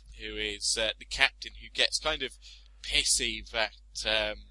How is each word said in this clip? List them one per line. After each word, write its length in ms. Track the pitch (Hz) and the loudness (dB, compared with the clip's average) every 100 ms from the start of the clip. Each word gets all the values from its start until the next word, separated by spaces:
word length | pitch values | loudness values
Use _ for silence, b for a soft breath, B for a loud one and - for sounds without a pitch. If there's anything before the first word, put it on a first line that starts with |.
| - - | -20 -12
who 160 | 107 107 | -8 -4
is, 420 | 107 101 - 117 | -4 -2 -2 2
uh, 120 | 110 - | 0 0
the 60 | |
captain, 480 | - - 135 - - - | -6 4 4 4 -12 -14
who 80 | 117 | -8
gets 300 | - 120 - | 2 2 2
kind 240 | 156 151 | 0 -2
of 160 | 127 - B B B - | -4 -8 B B B -12
pissy 640 | - 147 - - 120 110 - | 0 2 4 2 0 -4 -4
that, 240 | 117 107 - - - 110 | 0 0 -2 -14 -6 0
um, 380 | 107 107 104 - | 2 0 -4 -14